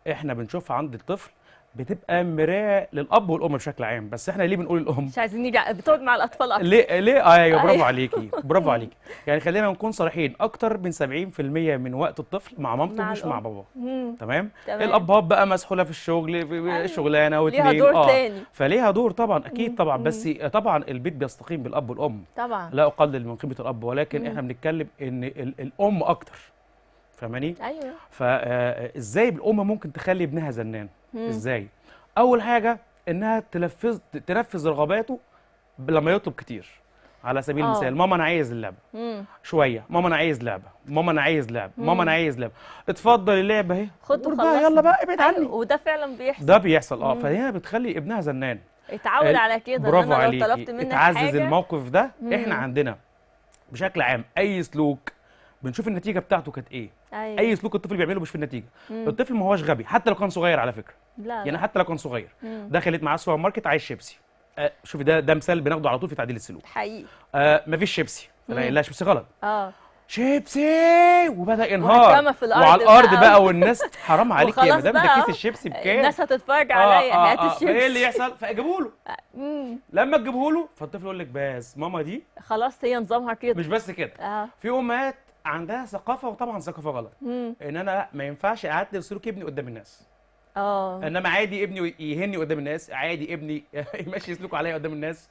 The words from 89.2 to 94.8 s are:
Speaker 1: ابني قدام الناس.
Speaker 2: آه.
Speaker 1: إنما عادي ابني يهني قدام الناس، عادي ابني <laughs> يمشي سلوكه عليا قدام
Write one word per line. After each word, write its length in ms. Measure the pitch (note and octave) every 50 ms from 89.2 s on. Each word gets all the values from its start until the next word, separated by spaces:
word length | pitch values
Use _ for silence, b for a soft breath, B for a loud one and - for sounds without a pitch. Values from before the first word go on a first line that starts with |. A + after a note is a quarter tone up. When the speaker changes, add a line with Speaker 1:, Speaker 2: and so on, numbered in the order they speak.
| -
Speaker 1:
ابني 160 | A3+ G3 G3 E3+
قدام 240 | D#3 C3+ C#3+ C3
الناس. 400 | B2 A2+ G#2+ G2+ _ _ _ _ _ _ _ _ _ _ _ _ _ _
Speaker 2:
آه. 500 | G3 G3+ G3+ G3+ G3 F#3+ F#3 F3+ F#3+ D#3+
Speaker 1:
إنما 220 | D3+ E3 F#3 F#3 F3
عادي 340 | E3+ G3+ G#3+ F#3+ G3+ G3 G3+
ابني 320 | F3+ F#3+ F#3 F3 E3+ - -
يهني 380 | D#3 D3+ D3 E3 G3 G3+ G3
قدام 220 | E3 D#3+ D3 D#3+ D3+
الناس، 320 | C#3 C#3+ D#3 E3+ - -
عادي 420 | - C3 C#3+ E3 F3 D3 D3+ D3+ E3+
ابني 300 | D3+ D3+ D3+ D3+ D3 D3 _ -
<laughs> 340 | D3 C#3+ - - G#3 D#3+
يمشي 280 | F3 F#3 - - F3 E3+
سلوكه 220 | F3 F#3 - -
عليا 160 | D3 D#3 E3+ D#3+
قدام 200 | D#3